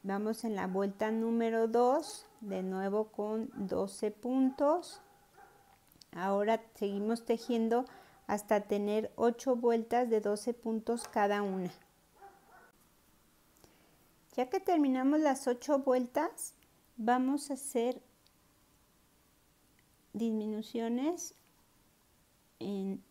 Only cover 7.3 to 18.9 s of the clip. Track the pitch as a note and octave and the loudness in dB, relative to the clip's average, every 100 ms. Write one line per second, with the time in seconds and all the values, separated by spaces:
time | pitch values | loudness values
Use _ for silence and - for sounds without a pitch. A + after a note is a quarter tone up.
7.3 | A3+ - A#3 A3+ A#3+ C4 - - - - | -2 0 0 2 2 0 -10 -20 -18 -4
8.3 | G#3 - G#3 G3+ G3+ G#3 G#3+ A3 - A#3 | -4 2 0 2 -2 2 0 -2 0 0
9.3 | A#3 C4+ A#3+ A#3+ A#3 A3+ A#3+ B3 A3 G#3 | 2 0 2 2 2 2 0 4 2 2
10.3 | G#3 B3 A#3+ A3+ A3 A3 A#3 - A3+ G3+ | -2 -4 -6 -4 -4 -2 -4 -2 0 2
11.3 | G#3 G3+ F#3+ F3 - _ _ _ _ G4 | 2 0 -2 -4 -8 _ _ _ _ -20
12.3 | - _ - - _ _ _ _ _ _ | -20 _ -20 -20 _ _ _ _ _ _
13.3 | _ _ _ - _ _ _ _ _ _ | _ _ _ -20 _ _ _ _ _ _
14.3 | - B3 G4 G4 E4+ C#4+ C4 C4+ D4+ D4+ | -4 0 0 2 4 4 4 4 4 4
15.3 | C4+ B3 B3 - C#4+ C4+ B3+ B3 - E4+ | 2 0 -2 0 2 4 2 2 -2 -2
16.3 | - - _ _ _ _ - A3 B3 B3+ | -6 -12 _ _ _ _ -4 0 2 2
17.3 | C#4+ - C4 - A#3 A#3+ B3+ - _ _ | 0 -4 -8 -2 0 0 -4 -12 _ _
18.3 | _ _ _ _ _ _ | _ _ _ _ _ _